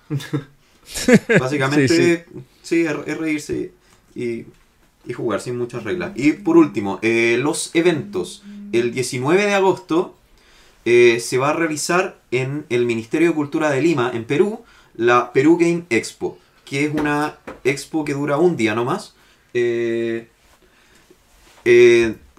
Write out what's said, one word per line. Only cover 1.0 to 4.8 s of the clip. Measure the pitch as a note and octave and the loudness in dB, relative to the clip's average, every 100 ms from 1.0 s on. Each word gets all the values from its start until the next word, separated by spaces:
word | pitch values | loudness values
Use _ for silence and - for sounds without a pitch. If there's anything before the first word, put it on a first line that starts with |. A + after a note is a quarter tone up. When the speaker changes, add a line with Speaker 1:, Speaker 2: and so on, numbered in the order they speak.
| - B3 - G#3 | 4 4 6 2
Speaker 2:
Básicamente, | C3 D3 C3+ D3 C3 | 2 0 0 2 4
Speaker 1:
Sí, | E3 E3+ E3+ - | 4 2 2 -4
sí. | - - _ | -20 -20 _
Speaker 2:
sí, | - E3+ E3 | -2 0 0
es, | D3 - | -2 -6
es | D#3 | -6
reírse | D#3+ D3+ - D#3 - - _ _ _ | -4 -4 -6 -8 -8 -14 _ _ _
y, | - A#2+ A#2 C3+ - _ _ | -10 -8 -8 -12 -20 _ _